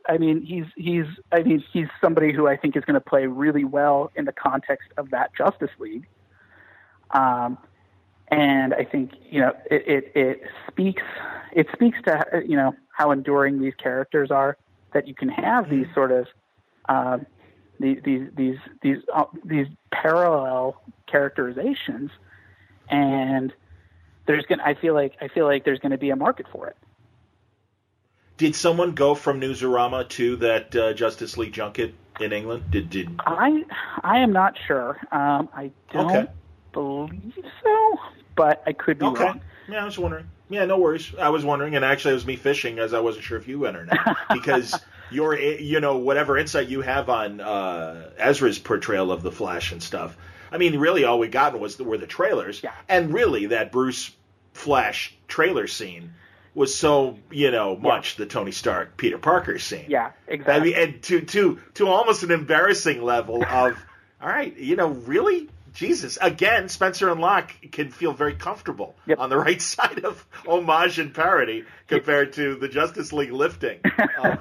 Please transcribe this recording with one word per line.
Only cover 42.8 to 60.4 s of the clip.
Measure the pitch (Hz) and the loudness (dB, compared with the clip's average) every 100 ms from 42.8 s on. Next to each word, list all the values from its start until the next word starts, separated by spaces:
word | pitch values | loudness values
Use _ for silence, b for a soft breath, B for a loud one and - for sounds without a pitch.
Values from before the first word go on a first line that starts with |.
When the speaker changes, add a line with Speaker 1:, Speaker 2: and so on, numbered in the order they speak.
| 110 | -2
Speaker 2:
I | 117 | 2
wasn't | 113 107 - | 0 -2 -6
sure | 113 | -10
if | 127 | -8
you | 143 | -6
went | 123 90 | -4 -6
or | 85 | -2
not. | 175 220 - | 0 0 -2
Speaker 1:
<laughs> | - | -2
Speaker 2:
Because | - 151 127 120 - B B B | -2 2 0 0 -6 B B B
your, | 131 156 147 | -2 0 0
you | 143 147 147 156 | -2 -4 -2 0
know, | 143 131 | 0 0
whatever | 127 139 143 139 | 2 2 2 0
insight | 151 156 123 | 0 -2 -2
you | 135 | -4
have | 127 135 127 | -2 -2 0
on, | 117 104 104 | -2 -2 -6
uh, | 104 101 92 85 80 82 78 - | -6 -4 -4 -6 -8 -10 -16 -2
Ezra's | 123 143 127 101 | 2 4 2 0
portrayal | - 104 - 98 92 | -2 -4 -2 -2 0
of | 85 | -2
the | 87 | -6
Flash | - 98 87 87 | -6 -6 -6 -8
and | 85 | -8
stuff, | - 90 82 - B B B | -10 -10 -10 -14 B B B
I | 165 | 0
mean, | 175 143 | 2 4
really | 156 185 123 | 2 4 4
all | 120 | 2
we | 110 | 2
got | 127 143 120 | 2 0 0
was | 101 - | -8 -8
the, | |
were | 123 107 | -6 -6
the | 90 | -6
trailers. | - 190 139 92 104 | -2 0 0 -4 -10
Speaker 1:
Yeah. | - B - | -12 B 0
Speaker 2:
And | 185 160 | 2 2
really | 196 220 117 104 | 2 2 0 0
that | 113 107 | -2 0
Bruce | 127 131 123 - - _ _ _ | 0 0 -2 -10 -16 _ _ _
Flash | - 147 135 107 - - - - | -10 0 2 2 -2 -8 -14 -8
trailer | - 170 143 98 | 0 2 2 -2
scene | - 98 85 85 b b b b | -6 -10 -12 -18 b b b b
was | 147 135 - | 0 0 2
so, | 156 143 131 110 - | 4 4 2 -4 -12
you | 147 139 | 0 2
know, | 117 98 | 2 0
Speaker 1:
Yeah. | 95 | 0
Speaker 2:
much | 120 - - - | 0 0 -2 -8
the | 101 | -8
Tony | 117 98 | -6 -6
Stark, | - 120 92 92 - | -4 -2 -2 -4 -2
Peter | 117 110 | -2 0
Parker | 151 175 170 - | 2 2 0 -6
scene. | - 87 73 | -8 -10 -4
Speaker 1:
Yeah, | 131 117 - - | -2 -2 -8 -10
exactly. | 151 | -2